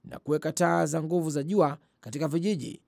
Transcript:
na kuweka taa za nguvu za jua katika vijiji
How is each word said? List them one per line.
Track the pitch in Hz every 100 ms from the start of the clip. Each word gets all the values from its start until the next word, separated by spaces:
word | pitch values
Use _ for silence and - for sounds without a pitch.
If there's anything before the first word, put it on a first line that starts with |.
na | - -
kuweka | - 151 156
taa | - 170 170 156
za | 160
nguvu | 156 175 160
za | 143
jua | 147 202 147 151 _ _
katika | 110 143 156
vijiji | 165 196 175 123 -